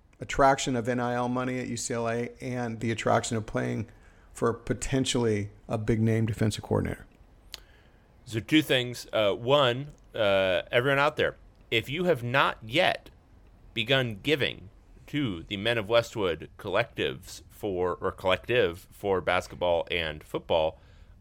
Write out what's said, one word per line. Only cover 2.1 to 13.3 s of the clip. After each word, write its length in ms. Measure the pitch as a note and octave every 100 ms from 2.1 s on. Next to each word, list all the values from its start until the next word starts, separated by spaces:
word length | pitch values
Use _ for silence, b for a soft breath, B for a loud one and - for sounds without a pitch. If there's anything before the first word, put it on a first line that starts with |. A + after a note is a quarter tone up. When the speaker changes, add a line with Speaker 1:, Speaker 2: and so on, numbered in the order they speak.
| A#2 A#2+ -
Speaker 1:
and 400 | C3 B2 A#2+ A2+
the 120 | A#2
attraction 440 | A2+ B2 A2+ - A2+
of 100 | G#2+
playing 440 | B2+ B2 B2 G#2+ b b b b
for 220 | - B2
potentially 960 | A2 - A2+ - C3+ C3 B2+ A#2 G#2 G2+ - -
a 100 | A#2
big 240 | A2 A2+
name 240 | A2+ A2 A2
defensive 380 | G#2+ A2 -
coordinator. 420 | - - F2+ - - - - - - b b b b b b b -
Speaker 2:
So 140 | A2+
two 220 | - D#3
things. 460 | D3 C3+ B2 A#2+ -
Uh, 200 | A2 G#2
one, 560 | F#2 A#2+ D3 C3 B2 D3 - - -
uh, 460 | G#2 G2 F#2+ F2+ -
everyone 280 | A#2+ C3 C#3
out 180 | D3 D3+
there, 180 | E2+ - - - -
if 200 | A#2 -
you 160 | D3 F3+
have 180 | C#3+
not 340 | A#2+ C3 E3 - A2
yet 440 | C#3 F#3 - - - _